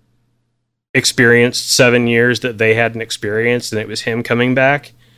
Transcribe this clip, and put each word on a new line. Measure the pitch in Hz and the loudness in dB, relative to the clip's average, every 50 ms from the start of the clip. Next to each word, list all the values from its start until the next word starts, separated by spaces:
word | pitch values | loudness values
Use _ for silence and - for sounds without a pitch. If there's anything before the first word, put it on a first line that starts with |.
| _ _ _ _ _ _ _ _ _ _ _ _ _ _ _ _ _ _ - | _ _ _ _ _ _ _ _ _ _ _ _ _ _ _ _ _ _ -4
experienced | 135 - - - - 123 117 117 120 120 123 123 - - - | -2 -2 -2 0 2 4 6 6 6 4 2 0 -4 -6 -4
seven | - - 131 123 120 120 120 | 0 2 4 4 4 2 2
years | 117 120 117 120 123 120 113 | 0 2 2 2 2 0 -2
that | - 127 113 104 | -4 -8 -4 -2
they | 113 110 110 | 0 0 2
hadn't | 113 117 113 117 113 113 | 2 0 -2 -4 -6 -10
experienced, | - - - - 104 104 110 113 120 120 123 117 - 113 | -10 -10 -8 -6 -4 -4 -2 0 0 -2 -2 -4 -6 -6
and | 107 | -6
it | 110 | -6
was | 104 104 - - | -6 -10 -8 -6
him | 120 113 117 117 | -6 -6 -6 -4
coming | - 120 120 123 127 127 | -4 -2 -2 0 0 0
back. | 135 131 135 143 143 - - _ _ _ _ _ | 2 2 2 0 0 -4 -10 _ _ _ _ _